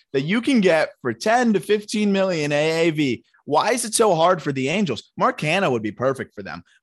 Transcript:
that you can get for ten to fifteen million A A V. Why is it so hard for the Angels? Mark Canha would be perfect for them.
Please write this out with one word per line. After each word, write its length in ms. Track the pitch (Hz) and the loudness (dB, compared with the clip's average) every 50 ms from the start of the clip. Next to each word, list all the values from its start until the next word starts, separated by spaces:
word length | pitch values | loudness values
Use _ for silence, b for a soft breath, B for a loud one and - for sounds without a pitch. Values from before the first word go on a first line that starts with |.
| b b - | b b -4
that 80 | 139 | -2
you 200 | 147 156 196 240 | -2 0 -2 -2
can 200 | 233 - 277 233 | 0 2 2 4
get 300 | 190 185 160 156 147 - - _ - | 4 4 4 2 2 -2 -4 _ -6
for 100 | 127 110 | -6 -6
ten 400 | - - 214 226 247 247 233 214 | -4 0 0 2 2 2 2 2
to 40 | 185 | 0
fifteen 520 | 151 - 208 214 208 - - 214 214 208 196 | 0 0 -2 -2 -2 -2 -4 -2 0 0 0
million 400 | 196 190 190 180 160 147 147 147 | 0 0 0 -2 -2 -2 -2 0
A 340 | 147 151 160 160 165 165 | 0 0 0 0 0 0
A 40 | 170 | 0
V. 340 | 156 151 151 135 113 95 - b b b b | 0 0 0 0 -2 -4 -6 b b b b
Why 280 | b 139 151 143 202 240 | b 0 0 2 2 0
is 120 | 247 240 | -2 -2
it 80 | 220 214 | -2 0
so 220 | - 233 214 180 | 2 2 2 4
hard 260 | 156 165 175 185 170 | 4 4 4 2 2
for 120 | 143 147 139 | -2 -4 -4
the 160 | 131 127 135 | -2 -2 -2
Angels? 420 | 160 202 208 156 117 104 - _ _ | 0 0 -2 -2 -4 -6 -10 _ _
Mark 240 | - 185 240 254 - | -2 -2 -2 -2 -2
Canha 280 | - 151 160 190 196 160 | -2 -2 0 0 0 0
would 140 | 127 117 107 | 0 -2 -4
be 80 | 107 | -6
perfect 420 | 98 - 120 131 135 131 110 - _ | -6 -4 -2 -2 -2 -2 -6 -12 _
for 120 | - 98 | -16 -14
them. 180 | 90 78 82 - b b b | -14 -14 -14 -16 b b b